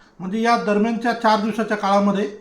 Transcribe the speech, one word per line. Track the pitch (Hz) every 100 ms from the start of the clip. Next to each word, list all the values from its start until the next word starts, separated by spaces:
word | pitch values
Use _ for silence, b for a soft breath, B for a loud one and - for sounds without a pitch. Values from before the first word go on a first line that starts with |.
| b -
म्हणजे | 185 220
या | 233 233
दरम्यानच्या | 214 208 226 220 247
चार | 226 220 214
दिवसाच्या | 220 208 220 208
काळामध्ये | 196 202 202 190 214 -